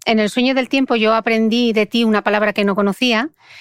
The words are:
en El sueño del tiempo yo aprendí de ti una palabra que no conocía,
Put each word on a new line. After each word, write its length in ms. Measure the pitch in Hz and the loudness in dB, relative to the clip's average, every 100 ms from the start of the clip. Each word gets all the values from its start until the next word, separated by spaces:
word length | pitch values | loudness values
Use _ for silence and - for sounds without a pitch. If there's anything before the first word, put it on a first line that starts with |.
| 240 | -2
en 140 | 220 | 0
El 100 | 208 | 0
sueño 240 | - 254 262 | 0 0 0
del 140 | 247 | -2
tiempo 260 | 269 262 240 | -2 0 0
yo 180 | 214 | 0
aprendí 600 | 226 226 226 220 233 240 | 0 0 0 2 2 0
de 120 | 214 208 | 0 0
ti 180 | 233 | 0
una 200 | 226 208 | 2 0
palabra 300 | 208 208 208 | 0 0 0
que 120 | 202 202 | 0 -2
no 100 | 196 | 0
conocía, 540 | 202 185 254 220 294 - - - | -2 0 -2 0 -4 -10 -20 -20